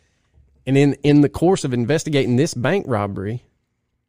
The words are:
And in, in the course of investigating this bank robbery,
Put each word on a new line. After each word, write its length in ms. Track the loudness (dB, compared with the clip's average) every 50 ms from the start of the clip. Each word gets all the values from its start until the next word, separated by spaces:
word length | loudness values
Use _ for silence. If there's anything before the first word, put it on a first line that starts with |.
| _ _ _ _ _ _ _ _ _ _ _ _ _ 0
And 100 | 2 4
in, 160 | 4 2 2 0 2
in 180 | 4 4 6
the 80 | 4 4
course 340 | 2 0 0 0 0 0 -2
of 100 | -4 -4
investigating 640 | -2 -2 -2 -2 -4 -4 -2 -2 -2 0 0 0
this 180 | 0 0 -2 -4
bank 320 | -4 -4 -2 -2 -2 -2 -4
robbery, 560 | -4 -4 -4 -4 -6 -8 -8 -8 -8 -10 -12 _ _ _ _ _ _ _ _ _ _ _ _